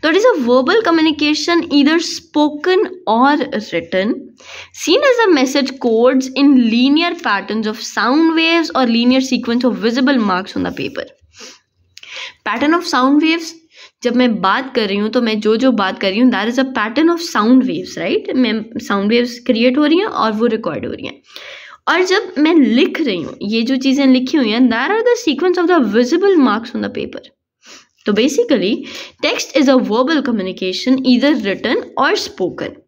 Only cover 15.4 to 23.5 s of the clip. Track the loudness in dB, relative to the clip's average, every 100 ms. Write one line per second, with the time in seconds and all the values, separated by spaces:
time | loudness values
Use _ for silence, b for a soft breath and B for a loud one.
15.4 | 0 2 2 2 -2 -2 -2 2 2 2
16.4 | -2 -2 -2 -2 -4 0 0 0 -2 -2
17.4 | 4 4 2 -4 -8 -8 -4 -4 -4 -2
18.4 | 0 -2 -6 -12 -4 -2 0 0 0 -6
19.4 | -2 2 2 2 2 2 0 -2 -2 0
20.4 | -2 -2 -4 -6 -8 -10 -12 -16 B B
21.4 | B B B B -2 0 2 0 -2 0
22.4 | 2 4 4 4 2 0 -4 -4 -6 -8
23.4 | -4